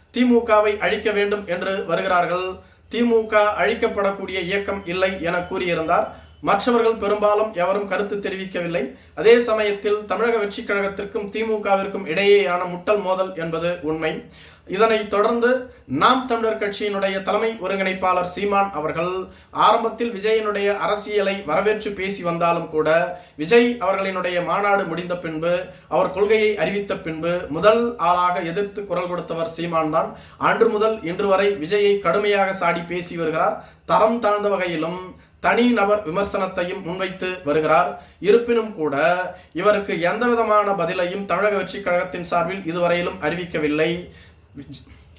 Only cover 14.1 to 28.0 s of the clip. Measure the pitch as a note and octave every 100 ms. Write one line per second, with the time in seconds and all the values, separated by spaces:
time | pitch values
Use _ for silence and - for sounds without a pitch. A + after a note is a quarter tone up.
14.1 | - - - - - - F#3 A3+ A3 G#3
15.1 | G3+ A3 A#3+ A#3+ B3+ - - - C3+ G#3+
16.1 | C4 B3 A3+ A3+ A3 G#3 G3+ G#3 G3 G3
17.1 | F#3+ F#3+ G3+ A3+ A3+ F#3 G3 F#3+ F#3 F#3
18.1 | F3+ F3 - G3+ G3+ G3 D3+ D3+ D#3 F3
19.1 | F#3 F#3 - - C#3+ F#3 A#3 A3+ - A#3
20.1 | F#3+ G#3+ A3 G#3+ G3+ G3+ G3+ E3+ G#3 G#3
21.1 | G#3 G3 G3 D3 D#3+ G3+ G#3+ G#3+ F#3+ F#3+
22.1 | F#3+ F3 E3+ E3+ E3+ E3 D#3 D#3 D#3+ F3
23.1 | - - - D#3+ A#3 A#3+ A#3 F3+ G3 F#3+
24.1 | F#3 F3+ F3 E3 F#3+ G#3 G3 E3+ E3 F3
25.1 | F3 E3 D#3 E3+ F3+ - - - D#3 F#3
26.1 | F#3 G#3 A3 G#3+ G3+ E3 G3 G3+ - E3
27.1 | D#3+ E3+ F3 D#3 D#3 G#3 A3+ A#3+ A#3